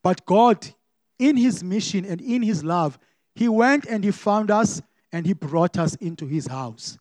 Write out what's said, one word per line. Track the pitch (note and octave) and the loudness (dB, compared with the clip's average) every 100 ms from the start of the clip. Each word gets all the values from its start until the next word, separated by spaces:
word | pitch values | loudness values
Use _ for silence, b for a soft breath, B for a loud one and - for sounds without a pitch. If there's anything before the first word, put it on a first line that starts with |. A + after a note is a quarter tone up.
But | F3+ F3+ - | 0 -2 2
God, | G3 A#3+ G3+ - _ _ _ _ _ | 4 6 4 -4 _ _ _ _ _
in | C4 C4+ | 2 4
his | B3 F3+ F3+ | 2 0 -4
mission | G#3 - G3 F#3+ | -4 -2 -4 -4
and | F3 | -8
in | - B3 | -4 -2
his | A3 F3 | 0 -2
love, | D#3 F3 D#3 - _ _ _ - | -2 -2 -2 -6 _ _ _ -2
he | A#3 | 0
went | A3 B3 C#4+ - | 4 4 2 0
and | A3 G3+ | -2 -2
he | |
found | - G#3 G#3 G#3 | 0 0 0 2
us | G#3 A3+ - - _ _ | 2 2 -2 -14 _ _
and | E3+ E3 | -6 -4
he | |
brought | G3 D3 E3 F3 - | -4 -2 0 0 0
us | D#3+ - | -4 -4
into | F3 E3 C#3+ | -10 -10 -6
his | D#3 B2 | -6 -6
house. | C3 B2 A2 - - | -10 -10 -12 -18 -18